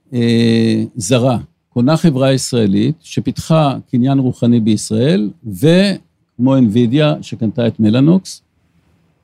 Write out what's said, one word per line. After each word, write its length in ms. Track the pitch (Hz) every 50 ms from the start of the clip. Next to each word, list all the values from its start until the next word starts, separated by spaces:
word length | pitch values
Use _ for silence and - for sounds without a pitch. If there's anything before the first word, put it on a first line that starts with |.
| _ _ 131
אה, 720 | 120 117 117 117 117 117 117 113 113 113 113 110 110 110 113 -
זרה 420 | - - 107 131 120 120 135 123 104 - - _ _ _ _
קונה 280 | - 120 120 139 160 160
חברה 360 | - 170 135 131 135 135 135
ישראלית 600 | 127 - - - 120 107 101 95 101 110 135 156 -
שפיתחה 800 | _ - - - - 135 120 - - - 165 160 156 139 160 156 - _
קניין 280 | - 120 120 135 139 135
רוחני 400 | 131 127 120 - 127 120 120 120
בישראל, 720 | 107 113 107 104 - - 110 110 123 147 180 202 208 196 - _ - 113
וכמו 1120 | 98 87 113 156 170 185 196 202 190 - - _ _ _ _ _ _ - 120 131 135 135
Nvidia 640 | 123 110 98 120 123 110 123 151 151 147 151 -
שקנתה 460 | 98 - - - 117 104 - - 117 117
את 120 | - -
מלאנוקס, 600 | 110 107 110 127 135 156 180 190 185 - - - _ _ _ _ _ _ _ _ _ _ _ _ _ _ _ _